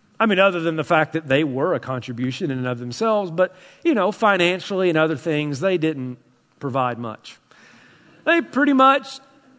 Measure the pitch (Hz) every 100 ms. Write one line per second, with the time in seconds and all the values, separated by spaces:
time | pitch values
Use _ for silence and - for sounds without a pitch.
0 | _ - 220 190 196 175 165 160 147 170
1 | 151 165 156 135 156 127 165 180 - 131
2 | 120 120 127 131 175 131 127 123 123 117
3 | 226 214 190 165 185 - - - 339 254
4 | 190 208 220 196 175 185 - 190 185 156
5 | 160 147 170 147 147 139 185 185 160 147
6 | 127 123 _ _ _ _ 143 127 127 117
7 | 120 - - - _ - - - - _
8 | _ _ - 339 247 247 285 269 269 277
9 | - - - _ _